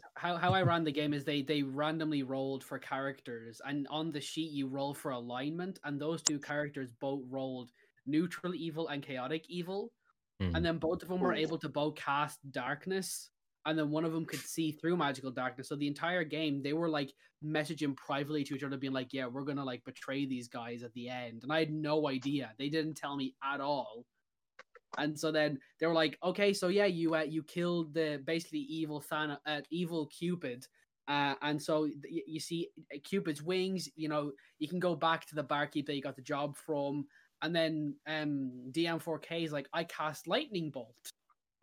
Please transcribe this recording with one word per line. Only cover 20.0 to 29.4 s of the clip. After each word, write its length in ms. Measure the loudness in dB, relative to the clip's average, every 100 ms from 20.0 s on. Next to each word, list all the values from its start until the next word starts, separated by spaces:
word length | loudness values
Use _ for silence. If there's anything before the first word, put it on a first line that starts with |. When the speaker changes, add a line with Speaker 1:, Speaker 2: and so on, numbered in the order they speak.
| -4 -2 0
Speaker 1:
these 220 | -2 -6
guys 340 | -8 -6 -8
at 100 | -8
the 160 | -8 -6
end." 340 | -6 -6 -6
And 100 | 2
I 60 | 4
had 120 | 4
no 340 | 2 2 4 4
idea. 460 | 2 2 0 -2 -4
They 100 | 0
didn't 260 | 0 0 -2
tell 220 | -4 -2
me 180 | -4 -4
at 180 | -4 0
all. 440 | 0 0 -2 -8 -16 _ _ _ _ -20 -20 -20 _ -2
And 200 | 0 2
so 140 | 2
then 280 | 4 4 2 -8 0
they 80 | 4
were 60 |
like, 240 | 6 4 2
"Okay, 320 | 0 4 4
so 140 | 4 4
yeah, 180 | 6 6
you, 300 | 4 4 4
uh, 60 |
you 220 | 2 -2
killed 500 | -2 0 2 2 0
the 280 | 0 0 0 0
basically 340 | -2 -2 -6
evil 400 | -4 -4 -2 -4
Thana-, 380 | -2 -2 0 -2